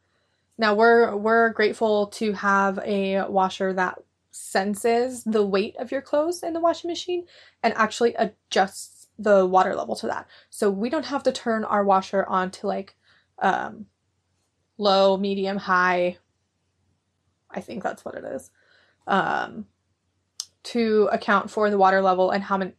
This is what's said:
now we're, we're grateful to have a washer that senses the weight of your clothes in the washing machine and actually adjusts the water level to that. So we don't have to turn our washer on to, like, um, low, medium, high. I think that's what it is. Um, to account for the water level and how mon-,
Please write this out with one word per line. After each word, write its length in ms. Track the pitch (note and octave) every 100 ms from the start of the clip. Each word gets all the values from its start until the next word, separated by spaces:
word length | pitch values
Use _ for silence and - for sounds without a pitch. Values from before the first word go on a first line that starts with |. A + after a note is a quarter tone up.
| _ _ _ _ _ -
now 180 | A3 G#3
we're, 400 | A#3 A#3 A3 G3+
we're 340 | A3 A3+ A3+
grateful 580 | G#3+ G#3+ A3+ A3 G#3 G3+
to 260 | - A3
have 460 | F#3+ G3+ G3 G3 F#3+
a 440 | - G3+ G3 G3 -
washer 460 | F#3+ F#3+ - F#3+
that 260 | F#3 F#3 - - _ _
senses 920 | - - G3+ G3 G3+ A#3 A#3 B3+ B3
the 220 | A3+ A3 G3+
weight 300 | G3 F#3+ -
of 120 | A#3+
your 100 | C4+
clothes 420 | - D4 D#4+ F4
in 100 | F4
the 60 | E4
washing 300 | E4+ E4 E4+
machine 360 | E4 - F4 F4 - - -
and 100 | A3+ A3
actually 400 | A3 - A#3+ -
adjusts 920 | G#3+ - - G#3 G3 - - - _ -
the 280 | G#3+ G3+ F#3
water 300 | F3+ F#3 -
level 200 | A3+ A3
to 100 | A3
that. 200 | - - - _
So 200 | - G#3
we 200 | G3 A#3+
don't 160 | D#4+ B3
have 180 | C#4
to 80 | C4
turn 320 | C4 A#3+ A3
our 200 | G#3+ G#3
washer 420 | G3+ F#3+ F#3+ G3 -
on 260 | F#3+ F#3
to, 160 | - G3+
like, 280 | F#3+ G3 _ _ _ _ -
um, 480 | G3 - - A3 G#3 _ _ _ _ _ _ _ _ -
low, 400 | G#3 F#3+ G3 F#3+
medium, 400 | G3 G3 F#3+ G3
high. 600 | - F3+ F3+ F3+ F3+ F3+ _ _ _ _ _ _ _ _ _ _ _ _ _
I 100 | -
think 220 | - A3
that's 220 | - - -
what 100 | -
it 80 |
is. 260 | - - - _ _ _ _ _ -
Um, 580 | G3 E3 - - - G3+ _ _ _ _ _ _ - - _
to 480 | - A#3+ A3+ G#3+ G3+
account 380 | G#3+ - G3+ -
for 200 | - G#3
the 80 | G3+
water 240 | F#3+ F#3+
level 300 | F#3+ F#3 F#3
and 120 | G3+
how 140 | G3 G3
mon-, 160 | F#3